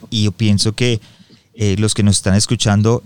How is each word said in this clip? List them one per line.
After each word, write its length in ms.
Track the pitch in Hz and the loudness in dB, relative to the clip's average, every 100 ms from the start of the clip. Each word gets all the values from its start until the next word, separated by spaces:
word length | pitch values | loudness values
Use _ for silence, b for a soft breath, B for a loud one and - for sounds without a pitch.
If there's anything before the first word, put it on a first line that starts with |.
| - | -6
Y 140 | 113 | -4
yo 80 | 104 | -2
pienso 400 | - 110 101 110 | 0 0 0 0
que, 260 | 104 123 113 b b b b b | -2 -2 -2 b b b b b
eh, 200 | - 104 95 | -4 -2 0
los 160 | 107 | -2
que 80 | - | 2
nos 120 | 104 95 | 2 2
están 160 | 101 | 0
escuchando, 680 | 95 - 117 113 101 104 117 | 0 0 -2 0 2 2 0